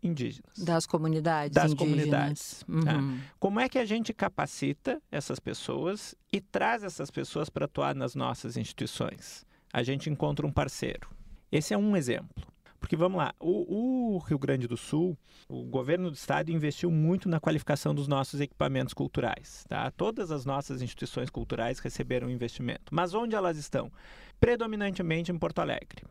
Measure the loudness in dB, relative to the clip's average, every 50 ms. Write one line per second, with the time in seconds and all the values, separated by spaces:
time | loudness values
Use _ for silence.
0 | -2 -2 0 0 -2 -4 -4 -8 -16 -16 -10 -4 0 2 2 2 2 2 0 2
1 | 2 2 2 2 2 2 2 2 2 4 4 6 6 6 4 4 4 4 4 4
2 | 4 4 4 4 4 2 0 -4 -6 -12 -12 -12 -8 -2 0 2 4 4 4 2
3 | 2 0 -2 -4 -8 -12 -8 -2 0 0 2 2 0 2 2 2 2 2 2 0
4 | 0 -2 -2 -2 -2 -2 0 -2 -4 -4 -2 -2 -2 -2 -2 -2 -2 -2 -2 -4
5 | -4 -6 -6 -6 -4 -4 -4 -4 -4 -6 -8 -6 -4 -4 -4 -2 -2 -2 -4 -4
6 | -8 -14 -16 _ _ -4 -4 -4 -4 _ 0 2 2 2 2 0 -2 -6 -6 -6
7 | -8 -6 -4 -6 -6 -4 -2 -4 -4 -2 -2 -2 -4 -2 0 0 0 0 0 0
8 | -2 -4 -2 -2 -2 -2 -2 -4 -6 -6 -4 -4 -4 -4 -4 -6 -6 -4 -2 -2
9 | -4 -4 -4 -8 -14 -16 -18 -18 -20 _ _ _ _ _ -2 -2 0 0 0 -2
10 | -2 -2 -2 0 0 0 0 0 -2 0 2 0 0 0 -2 -4 -4 -4 -4 -6
11 | -10 -14 -16 -16 -16 -18 -18 -18 _ 0 0 0 2 2 2 2 4 4 4 4
12 | 4 2 0 0 -2 -8 -12 -12 -14 -14 -14 _ _ -20 -16 -8 -4 -2 2 4
13 | 4 2 4 2 0 0 0 -2 0 2 2 2 2 0 0 0 2 2 2 2
14 | 2 2 0 0 0 0 0 0 2 2 2 2 2 -2 -4 -4 -4 0 2 2
15 | 4 2 0 -2 _ -20 -20 -20 -16 -12 -10 -8 -6 -2 -2 -2 2 2 2 2
16 | 2 0 -4 -4 -2 0 2 2 2 2 0 0 2 0 0 0 0 2 4 4
17 | 4 4 4 2 2 2 0 2 2 2 0 2 2 0 0 0 2 0 0 0
18 | 0 2 2 2 2 0 -2 -2 -4 -2 -2 0 0 0 2 0 -2 -2 -2 -2
19 | -4 -2 0 0 0 0 -2 -4 -8 -16 -18 -16 -10 -6 -4 -2 -2 -2 -2 -2
20 | -2 0 0 -2 -2 -2 -2 -4 -2 -2 -2 -2 -2 -4 -6 -6 -6 -6 -6 -8
21 | -8 -6 -4 -4 -4 -4 -4 -6 -6 -4 -2 -2 0 -2 -2 -4 -6 -8 -6 -4
22 | -4 0 0 -2 0 -2 -4 -2 -4 -4 -4 -4 -4 -4 -4 -4 -6 -4 -2 0
23 | 0 0 0 -2 0 0 0 0 2 0 0 -2 -4 -4 -2 -2 -2 -2 -8 -16
24 | -20 -20 -20 -20 -20 -4 4 6 6 6 6 4 2 -2 0 0 0 0 0 0
25 | 0 0 2 0 0 0 -2 0 0 0 0 0 0 0 0 -4 -4 -10 -16 -18
26 | -16 -6